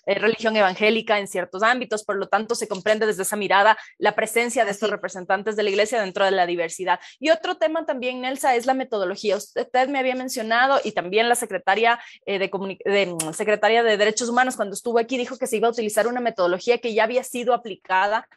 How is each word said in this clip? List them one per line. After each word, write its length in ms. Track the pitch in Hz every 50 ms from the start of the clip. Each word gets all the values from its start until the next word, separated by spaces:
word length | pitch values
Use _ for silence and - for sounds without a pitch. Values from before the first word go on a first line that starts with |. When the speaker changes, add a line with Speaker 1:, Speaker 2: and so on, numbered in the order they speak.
| _
Speaker 1:
eh, 100 | 185 196
religión 400 | 196 190 220 226 214 226 226 220
evangélica 640 | 214 202 185 185 185 214 214 226 220 220 226 214 208
en 80 | 196
ciertos 340 | 190 - 185 175 - - 190
ámbitos, 420 | 214 226 247 254 - - 214 208 -
por 120 | - 196
lo 140 | 196 196 190
tanto 260 | - 202 220 220 240
se 120 | - 226
comprende 380 | 175 196 185 - 214 214 214 220
desde 180 | 220 196 175 190
esa 120 | - 214
mirada 420 | 208 202 175 185 196 202 220 208 - - - -
la 180 | - - 208 208
presencia 480 | - 220 214 - 233 240 240 226 262 226
de 80 | 202
Speaker 2:
Así 60 | 196
Speaker 1:
estos 120 | - 226 208
Speaker 2:
es. 40 | 202
Speaker 1:
representantes 600 | 180 - 190 - 190 180 170 190 202 196 220 214
de 80 | 214 208
la 60 | 208
iglesia 320 | 196 202 214 214 247 226
dentro 220 | 202 185 175 208 196
de 60 | 190
la 140 | 196 190 175
diversidad. 540 | 175 175 170 165 165 - - 185 180 180 180 - - - -
Y 120 | 262 311
otro 260 | 330 330 330 359 359
tema 280 | 359 330 311 311 330 320
también, 360 | 320 294 254 240 254 254 254
Nelsa, 340 | 254 262 269 269 - 277 247
es 100 | 240 233
la 80 | 262 262
metodología. 640 | 262 262 254 226 202 190 180 196 - - 208 185
Usted, 260 | 208 - - - - 240
usted 260 | - - 254 262 262
me 100 | 285 269
había 160 | 262 254 254
mencionado, 640 | 254 254 262 254 254 220 220 226 240 254 269 277 254 -
y 100 | 220 214
también 340 | 180 175 175 190 214 226 240
la 60 | 240
secretaria, 640 | - 247 - 190 185 - 196 196 214 226 233 233 233 - - - - _
eh, 140 | - 202 190
de 100 | 196 185
comuni-, 300 | 196 190 196 196 180 - -
de, 220 | 190 196 202 196
mm, 260 | 180 175 165 160 156 165
secretaria 500 | - 214 208 208 208 208 208 226 233 233
de 140 | 226 214
Derechos 320 | 196 208 214 214 - 247 233
Humanos, 260 | 240 247 254 254 254
cuando 180 | - 208 202 196
estuvo 260 | - - 240 226 233
aquí, 180 | 233 226 262
dijo 200 | 247 240 - 269
que 100 | 233 262
se 100 | - 226
iba 100 | 208 220
a 40 | 233
utilizar 360 | 233 240 220 208 214 214 208
una 140 | 233 247 247
metodología 560 | 240 226 220 - 180 170 180 185 - 233 240
que 160 | 240 - 233 214
ya 100 | 220 214
había 200 | 226 240 254 -
sido 300 | - - 240 240 247 240
aplicada 760 | 226 - 226 190 - _ - 185 185 196 208 214 233 - - _